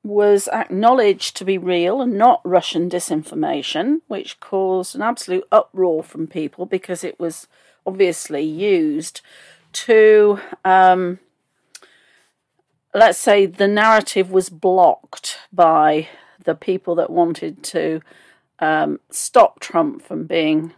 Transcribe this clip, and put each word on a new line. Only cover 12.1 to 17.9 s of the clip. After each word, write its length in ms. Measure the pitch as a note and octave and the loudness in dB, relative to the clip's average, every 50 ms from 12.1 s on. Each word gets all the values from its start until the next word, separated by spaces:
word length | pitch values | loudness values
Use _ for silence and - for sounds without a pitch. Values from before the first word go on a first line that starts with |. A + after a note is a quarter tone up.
| _ _ _ _ _ _ _ _ _ _ _ _ _ _ _ _ - | _ _ _ _ _ _ _ _ _ _ _ _ _ _ _ _ 2
let's 240 | G3 A3 G3+ F#3 | 4 4 4 4
say 280 | - - A#3+ G#3 G3+ G3 | 2 2 2 4 4 4
the 220 | F3+ F3 - G3+ | 0 0 -2 0
narrative 640 | G3 G#3 G#3 G#3+ A3 A3 G#3+ G3+ - - G3 F#3+ F#3 | 0 2 2 4 4 4 2 2 0 -2 -2 -2 2
was 160 | F#3+ F#3+ F3+ | 0 0 0
blocked 920 | F3+ F3+ D#3 - F3+ F#3 F#3+ F3+ D#3 - - _ _ - - - - - - - _ | 0 -12 -2 0 2 4 6 4 4 4 0 _ _ -20 -14 -14 -14 -14 -14 -18 _
by 560 | - F3+ F3 D#3+ D#3+ D#3 D3+ D#3 D3+ D#3 D#3+ - - - _ _ _ _ _ | 0 2 4 4 4 4 2 2 2 0 -4 -8 -18 -20 _ _ _ _ _
the 100 | - D#3 | -6 -6
people 400 | D#3 - - F#3 F#3+ _ F#3 E3+ | -4 -4 -6 -6 -6 _ 0 0
that 140 | E3+ E3+ - | 0 0 0
wanted 520 | E3+ F3 E3+ E3+ E3 - E3 E3 - _ | 0 0 0 0 -2 -6 -10 -12 -12 _
to, 380 | - - - E3+ D#3+ D#3+ | -16 -8 -6 -4 -4 -4